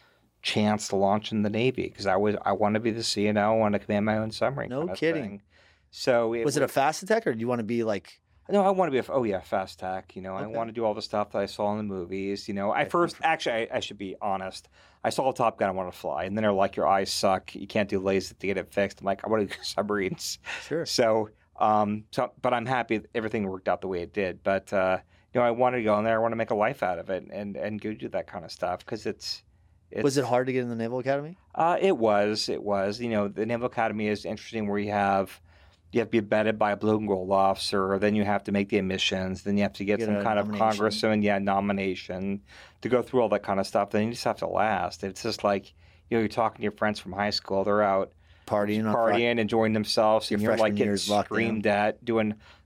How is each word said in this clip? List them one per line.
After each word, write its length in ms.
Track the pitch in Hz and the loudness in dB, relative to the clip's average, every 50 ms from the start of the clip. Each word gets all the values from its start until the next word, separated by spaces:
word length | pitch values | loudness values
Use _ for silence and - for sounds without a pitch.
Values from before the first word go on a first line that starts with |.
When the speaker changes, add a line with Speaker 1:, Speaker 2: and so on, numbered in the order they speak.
| _ _ _ _ _ _ _ _ - | _ _ _ _ _ _ _ _ -6
Speaker 1:
chance 460 | - - - 107 107 107 104 - - | -2 0 2 2 2 2 0 -2 -2
to 80 | - | 0
launch 360 | 95 98 98 101 107 104 - 110 | 2 2 2 2 0 0 -2 -2
in 100 | 107 104 | 0 0
the 80 | 104 | 0
Navy, 380 | 104 107 117 131 131 - 87 - | 0 0 0 0 0 -2 -6 -6
'cause 180 | - - 104 | -6 -4 -2
I 100 | 98 95 | 0 2
was, 200 | 95 104 104 104 - - | 2 2 2 0 0 0
I 100 | 98 101 | -2 0
wanted 280 | 95 107 104 107 110 | 2 2 0 0 0
to 20 | 117 | 0
be 80 | 120 | -2
the 120 | 107 117 110 | -2 -2 -4
C 240 | - - 107 101 104 | -4 -2 0 0 2
N 100 | 107 107 | 2 2
O, 160 | 101 107 113 | 2 2 4
I 20 | |
wanted 220 | 113 110 104 104 101 | 4 2 2 2 0
to 60 | - | -2
command 180 | - 107 104 104 | 0 0 0 2
my 140 | 110 107 110 | 0 0 0
own 120 | 110 110 | -2 -4
submarine 380 | 107 - 113 117 139 139 107 107 | -4 -2 -2 -2 -2 -4 -6 -6
Speaker 2:
No 120 | 123 135 | -4 -4
Speaker 1:
kind 100 | 160 180 | -4 -4
of 80 | 185 - | -4 -2
Speaker 2:
kidding. 240 | 151 160 165 156 127 | 0 0 0 -2 -4
Speaker 1:
thing. 200 | 101 101 101 _ _ _ _ _ _ _ _ _ _ | -8 -10 -14 _ _ _ _ _ _ _ _ _ _
So 440 | - - - 139 123 120 117 110 117 | -14 -6 0 2 4 4 4 2 0
it 100 | 120 113 | 0 0
Speaker 2:
Was 120 | 113 - | 0 2
it 60 | 143 139 | 2 0
a 20 | |
Speaker 1:
was 80 | 131 - | 0 2
Speaker 2:
fast 300 | 147 135 147 156 - - | 2 2 2 0 -2 -2
attack, 240 | 185 220 226 226 | 0 0 0 2
or 60 | - 127 | 0 -2
do 80 | 110 | -2
you 80 | 113 120 | -2 -2
wanna 140 | 123 120 110 | -2 -2 -2
be 200 | 101 120 117 113 | -2 -2 0 0
like 340 | 110 104 95 - - - _ _ _ _ _ _ - | 0 0 -2 -4 -10 -20 _ _ _ _ _ _ 0
Speaker 1:
No, 140 | - 202 190 | 2 4 4
I 60 | 196 | 4
wanna 200 | 196 185 185 160 | 4 2 2 2
be 60 | 135 123 | 2 0
a 20 | |
f-, 80 | 110 - | 0 0
oh 120 | - 135 120 | 0 0 2
yeah, 180 | 110 98 92 | 2 -2 -2
fast 360 | - - - 101 95 95 - - | -4 -2 -2 -2 -2 -4 -8 -10
attack, 380 | - 92 92 95 95 - - | -8 -6 -6 -8 -8 -12 -14
you 40 | 95 | -12
know, 140 | 92 92 95 | -10 -8 -8
I 100 | 95 101 | -8 -8
Speaker 2:
Okay. 120 | 110 113 | -6 -4
Speaker 1:
wanna 160 | 113 113 117 110 | -4 -4 -4 -4
do 120 | 117 117 | -2 0
all 100 | 107 104 | 0 0
the 60 | 110 | -2
stuff 300 | 104 - - 104 104 - | -4 -4 -2 -2 -2 -2
that 80 | - 110 | -2 -2
I 80 | 101 | -2
saw 240 | 98 - - 107 104 104 | -2 -2 -2 -2 0 0
in 60 | 107 | -2
the 60 | 107 | -4
movies, 640 | 104 98 95 87 87 95 98 98 98 101 101 - - | -4 -6 -6 -6 -6 -6 -4 -4 -4 -4 -6 -6 -6
you 60 | 101 | -6
know. 180 | 98 98 104 - | -2 -2 0 0
I 100 | - 147 | 0 0
Speaker 2:
Okay. 80 | - | 0
Speaker 1:
first, 260 | - 175 170 160 - - - | 2 2 2 2 0 -2 0
actually, 480 | 160 160 156 - 151 120 113 117 - | 0 0 0 0 -2 -2 -2 -2 -2
I, 60 | - | -4
I 40 | 127 | -6
should 180 | - - 107 101 | -6 -6 -10 -10
be 180 | 104 95 - - | -10 -10 -8 -6
honest, 480 | 107 104 95 95 92 95 - - - - _ - - - _ _ - | -4 -4 -4 -2 -4 -8 -12 -14 -18 -20 _ -20 -20 -20 _ _ -4
I 60 | 113 | -2
saw 200 | 110 - 143 131 | 0 2 0 0
Top 280 | 123 - 123 113 - - | 2 2 2 2 2 2
Gun, 100 | 110 98 | 0 0
I 40 | 92 | 0
wanna 200 | 95 92 90 - | -2 -4 -6 -8
fly, 320 | - - 87 71 71 87 | -8 -6 -4 -4 -4 -4
and 120 | 95 98 | -4 -2
then 60 | 110 110 | 2 2
they're 100 | 107 101 | 4 4
like, 220 | 95 98 95 - | 4 4 2 2
"Your 140 | - 87 78 | 2 4 4
eyes 220 | 98 98 98 - - | 4 4 2 0 -2
suck, 420 | - - 101 95 95 - - - | 0 2 2 2 2 0 -6 -14
you 140 | - - 101 | -12 -10 -4
can't 200 | - 113 101 98 | 0 0 0 2
do 120 | 104 95 | 0 0
lasik 380 | 92 98 98 95 90 - - - | 2 2 2 2 0 -2 -10 -8
to 60 | - 95 | -4 -2
get 100 | 98 92 | -2 -2
it 100 | 85 - - | -4 -4 -2
fixed." 260 | 104 101 95 - - | 0 0 0 -2 -4
I'm 60 | 101 | -2
like, 180 | 101 98 98 - | -2 -2 -2 -2
"I 40 | 104 | 0
wanna 180 | 110 110 104 | 0 0 0
do 80 | 95 - - | 0 -4 -10
<laughs> 40 | - | -10
submarines." 760 | - - - 104 104 104 104 95 95 165 - - - - - - - - - - | -8 -4 -4 -2 0 0 0 0 -2 -4 -6 -8 -10 -10 -10 -10 -12 -12 -12 -8
Speaker 2:
Sure. 180 | - 143 165 160 | -6 -6 -6 -4
Speaker 1:
So, 460 | - - - 123 113 110 113 107 104 - _ _ _ _ - | -2 0 2 4 4 4 2 0 -2 -6 _ _ _ _ 0
um, 440 | - 107 107 107 107 104 104 107 107 - | 2 4 4 4 4 2 -2 -6 -8 -8
so, 220 | - - 123 123 - - - | -4 -4 -4 -4 -4 -4 -2
but 100 | 127 123 | 0 0
I'm 140 | 120 113 | 0 0
happy 320 | 123 131 123 117 - 113 107 | 0 -2 -2 0 0 -2 -2
that 120 | - - - | -2 -4 -6
everything 320 | 117 110 110 107 113 101 | -4 -4 -2 -2 -2 -2
worked 220 | 95 95 92 - - | -2 -4 -4 -2 -2
out 120 | 90 - | -2 -2
the 80 | - 95 | -2 -4
way 140 | 95 87 87 | -4 -4 -6
it 100 | 85 - | -6 -4
did, 300 | 104 98 92 87 - - | -4 -2 -2 -4 -4 -2
but, 300 | 98 98 95 - - 123 | 0 0 0 -2 -2 -2
uh, 260 | 117 95 92 92 90 - _ _ - _ _ - | 0 2 2 0 -2 -4 _ _ -20 _ _ -2
you 80 | 127 | 0
know, 60 | 120 | 2
I 60 | 120 117 | 2 2
wanted 240 | 120 127 123 123 123 | 2 2 2 2 2
to 60 | 113 | 2
go 120 | 107 104 104 | 2 2 2
in 60 | 107 | 2
there, 120 | 113 113 | 2 2
I 40 | 113 | 2
wanna 160 | 113 117 117 | 2 0 0
make 140 | 113 113 - | -2 -2 -2
a 60 | 120 | 0
life 260 | 104 107 117 139 - - | 0 0 0 0 -2 -2
out 160 | 92 92 85 | -2 -2 -4
of 120 | 90 - | -4 -6
it 140 | 95 90 - 50 | -6 -6 -6 -8
and, 260 | - 95 104 101 98 | -10 -10 -8 -8 -8
and 240 | 65 78 104 107 104 | -6 -6 -6 -6 -6
go 140 | - 107 110 | -6 -8 -8
do 140 | 127 131 120 | -8 -10 -8
that 180 | - 92 82 | -6 -6 -8
kind 180 | - - 98 82 | -6 -10 -14 -12
of 60 | - | -12
stuff, 340 | - - - 87 90 92 - | -12 -6 -6 -4 -6 -6 -8
'cause 220 | - 123 104 - | -10 -10 -8 -6
it's, 380 | 113 95 - - - - - _ _ _ _ _ _ _ _ _ - - | -8 -8 -8 -10 -12 -12 -12 _ _ _ _ _ _ _ _ _ -12 -6
it's 100 | - 139 | -2 0
Speaker 2:
Was 140 | 143 131 143 | 0 2 2
it 60 | 131 | 0
hard 220 | 120 123 123 127 131 | 2 2 0 2 2
to 40 | 127 | 0
get 100 | 127 123 | -2 -2
in 60 | 120 | -2
the 60 | 120 | -4
Naval 240 | 113 113 117 123 127 | -4 -4 -4 -4 -4
Academy? 400 | 120 135 139 143 147 156 180 - _ _ - | -2 -2 -2 -2 -2 -8 -14 -18 _ _ -4
Speaker 1:
Uh, 240 | - 160 165 175 - | 0 0 2 2 2
it 160 | 175 190 190 | 2 2 2
was, 520 | 120 113 110 104 101 104 104 107 101 - - | 4 4 4 6 6 4 2 2 -2 -2 -4
it 140 | 95 - - | -4 -4 -2
was. 380 | 101 101 98 95 101 104 117 | 0 0 0 0 0 -2 -4
You 100 | 120 117 | -4 -2
know, 180 | 113 104 104 101 | 0 0 0 0
the 180 | 101 98 107 | -2 -4 -2
Naval 200 | 110 120 117 120 | -2 -2 -2 -2
Academy 420 | 123 - - 113 113 104 107 107 107 | -4 -2 0 0 0 0 -2 0 0
is 160 | 107 101 - | -2 -2 -4
interesting 420 | 85 107 107 - - - 113 107 | -6 -8 -8 -10 -8 -6 -6 -4
where 120 | 101 104 104 | -2 -2 -2
you 100 | 104 104 | -2 0
have, 500 | 101 104 101 98 98 98 98 92 - - _ - - - - - _ _ _ - - | 0 2 2 4 4 2 0 -2 -6 -18 _ -20 -20 -20 -20 -20 _ _ _ -4 0
you 80 | 117 | 0
have 80 | 113 98 | 0 2
to 120 | - 117 104 | 2 0 2
be 40 | |
vetted 300 | 101 107 107 107 107 110 | 2 2 2 2 2 2
by 160 | 107 107 104 101 | 2 2 0 0
a 40 | 98 | 2
blue 180 | - 107 107 | 2 2 2
and 100 | 107 107 | 2 2
gold 240 | 101 101 92 90 92 | 0 0 0 0 2
officer, 680 | 98 98 95 95 95 - - - - 98 95 95 98 95 | 4 4 6 4 4 2 -2 -2 0 0 2 2 2 2
then 160 | 101 104 104 | 2 2 4
you 100 | 107 101 | 2 2
have 180 | 101 104 101 - | 2 0 -2 -2
to 80 | - 98 | 0 0
make 180 | 101 101 98 | 0 0 2
the 80 | - 101 | 0 0
admissions, 640 | 95 95 95 95 - - 104 95 92 92 92 90 - | 0 0 -2 0 0 0 0 -2 -2 -4 -4 -6 -2
then 160 | 101 101 101 | 0 2 2
you 40 | 101 | 2
have 120 | 98 - | 2 0
to 100 | - 101 | -4 -2
get 140 | 98 104 101 | 0 0 0
Speaker 2:
Get 80 | 113 | 2
Speaker 1:
some 100 | 107 104 | 0 0
Speaker 2:
a 60 | 101 101 | 0 0
Speaker 1:
kind 160 | 117 107 101 | 0 2 0
of 80 | 101 | 0
Speaker 2:
nomination. 120 | 107 104 101 110 | 0 0 0 2
Speaker 1:
congressman, 540 | 110 107 101 107 110 101 - - 110 107 107 104 | 2 2 2 0 0 0 0 0 2 2 2 2
yeah, 160 | 101 101 98 | 2 2 2
nomination 1000 | 98 98 98 98 98 101 101 98 98 95 92 - - - 92 92 95 98 98 101 - - - - - - - - | 0 0 0 0 0 0 0 -2 -2 -2 -4 -6 -8 -10 -8 -6 -4 -4 -6 -6 -8 -14 -20 -20 -20 -20 -18 -8
to 80 | - 131 | -4 0
go 140 | 123 123 113 | 2 2 2
through 180 | - - 127 | 2 2 2
all 80 | 117 107 | 2 4
that 140 | 104 101 - | 2 0 0
kind 180 | - 101 98 | 0 -2 0
of 60 | 98 | 0
stuff. 240 | - - 110 101 101 | 0 0 0 0 2
Then 160 | - 107 107 | 2 0 0
you 60 | 113 117 | 0 -2
just 120 | - - | -4 -2
have 140 | 123 107 - | -2 -2 -2
to 80 | - | -4
last. 580 | 85 90 92 101 110 107 92 87 87 - - - | -4 0 0 2 2 0 0 -2 -4 -6 -6 -8
It's 180 | 98 92 - - | -8 -8 -6 -6
just 220 | 117 101 - - | -6 -4 0 0
like, 300 | 104 101 98 - - _ _ - - _ - _ - | 0 0 0 -2 -8 _ _ -20 -20 _ -20 _ -2
you 80 | 117 | 0
know, 40 | 117 | 0
you're 80 | 110 101 | 0 0
talking 280 | - - 117 110 - | 0 0 -2 -2 -2
to 60 | - 113 | -2 -6
your 100 | 104 101 | -6 -4
friends 260 | - 113 107 104 - | 0 -2 -2 -2 -2
from 140 | - 95 90 | -8 -10 -4
high 160 | 98 101 104 | -2 -2 -2
school, 360 | 98 - - - 95 98 98 | -2 -4 -4 -2 -2 0 2
they're 180 | 104 101 104 104 | 2 4 4 4
out 300 | 98 98 95 98 - _ _ _ _ - - - | 4 4 2 0 -2 _ _ _ _ -20 -18 -8
Speaker 2:
Partying 400 | - 110 104 104 104 104 107 110 | -2 0 0 2 2 0 0 0
on 60 | 110 107 | 2 2
Fri- 260 | 117 117 113 101 110 | 4 4 4 4 4
Speaker 1:
partying, 180 | 117 120 120 117 | 2 2 2 2
enjoying 360 | 110 101 117 113 110 110 110 | 0 2 2 2 2 2 2
themselves, 560 | 110 107 - - - 110 107 110 110 - - | 0 0 0 2 2 4 4 4 4 2 0
Speaker 2:
Your 60 | 110 | -2
Speaker 1:
and 60 | 104 104 | 0 2
you're, 100 | 113 113 | 2 2
like, 60 | 107 | 4
Speaker 2:
freshman 160 | 110 107 104 | 2 2 2
Speaker 1:
getting 120 | 104 117 104 | 2 2 2
Speaker 2:
year's 200 | 101 98 - 101 | 0 0 0 2
locked 200 | 104 104 98 - 110 | 2 2 2 0 0
in. 40 | |
Speaker 1:
screamed 300 | 110 113 117 113 110 101 | 0 0 0 0 0 0
at, 360 | 107 104 101 104 110 110 - - | 2 2 2 2 0 -2 -4 -4
doing, 320 | 120 113 113 110 107 104 - - - - - _ | -2 0 2 2 0 -2 -6 -12 -20 -20 -20 _